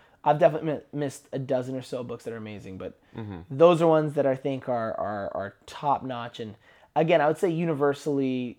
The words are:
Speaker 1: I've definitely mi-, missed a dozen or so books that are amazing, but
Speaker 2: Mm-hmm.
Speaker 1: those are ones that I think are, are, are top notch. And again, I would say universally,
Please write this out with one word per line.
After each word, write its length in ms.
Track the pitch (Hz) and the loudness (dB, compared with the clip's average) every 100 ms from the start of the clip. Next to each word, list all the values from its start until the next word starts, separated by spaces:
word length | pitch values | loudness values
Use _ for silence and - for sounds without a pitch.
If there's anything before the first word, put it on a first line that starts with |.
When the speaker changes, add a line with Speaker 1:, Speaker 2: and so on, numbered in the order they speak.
| _ _ | _ _
Speaker 1:
I've 140 | 147 151 | 2 6
definitely 360 | 165 151 160 | 4 4 -2
mi-, 260 | 139 - 143 | -4 -6 -6
missed 260 | 143 - - | -6 -8 -10
a 60 | 135 | -8
dozen 340 | 131 127 123 | -2 -2 -2
or 80 | 131 | -8
so 220 | 127 127 | -8 -10
books 180 | 120 117 | -8 -10
that 80 | - | -10
are 40 | 113 | -10
amazing, 420 | 107 101 95 95 | -10 -12 -12 -12
but 180 | 92 - _ - | -12 -14 _ -14
Speaker 2:
Mm-hmm. 240 | 107 90 87 | -12 -12 -6
Speaker 1:
those 320 | 139 170 170 | 6 6 8
are 60 | 165 | 6
ones 260 | 156 156 | 4 2
that 100 | 147 | 0
I 120 | 139 131 | 0 0
think 320 | 143 131 131 | -2 -4 -4
are, 260 | 120 113 | -2 -2
are, 360 | - 98 104 98 | -4 -4 -4 -6
are 200 | 80 98 - - | -6 -8 -12 -18
top 380 | - 147 135 | -6 -2 0
notch. 340 | 131 120 117 - | -2 -8 -10 -10
And 160 | 110 101 _ _ _ | -12 -14 _ _ _
again, 260 | 143 165 165 | 0 4 6
I 60 | 143 | 4
would 120 | 156 | 2
say 100 | 190 | 0
universally, 1080 | 160 170 147 143 139 156 139 135 127 123 | 0 0 2 2 2 -2 0 0 -2 -6